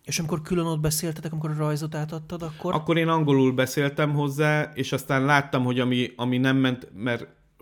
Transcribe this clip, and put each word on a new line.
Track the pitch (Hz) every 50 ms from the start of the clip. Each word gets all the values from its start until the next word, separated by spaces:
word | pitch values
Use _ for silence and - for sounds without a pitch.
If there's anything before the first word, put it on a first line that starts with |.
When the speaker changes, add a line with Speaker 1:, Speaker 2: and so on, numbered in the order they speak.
| _
Speaker 1:
És | - 143 -
amikor | 170 151 180 156
külön | 156 - 185 175 165
ott | 165 160 156
beszéltetek, | 151 156 151 - - 170 156 156 151 165
amikor | 160 156 156 156
a | 151
rajzot | 151 156 151 151 143 160 156 156
átadtad, | 156 151 156 165 160 156 - 180 170
akkor? | 170 160 156 - - 175 180
Speaker 2:
Akkor | 156 156 156 165
én | 165 165
angolul | 160 165 160 156 143 139 135 131 131 127
beszéltem | 127 131 127 - 151 143 139 139 156 151 147 147
hozzá, | 143 147 143 135 143 156 151 151 151 151 - -
és | - 131 -
aztán | - 131 - - 139 135 131
láttam, | 139 147 139 135 - - 131 127
hogy | 123 123 123
ami, | 123 127 127 123 123 - -
ami | - 120 123 127
nem | 123 131 135 131
ment, | 135 131 127 127 123 - - -
mert | 92 107 123 120 117 - - - _ _ _ _ -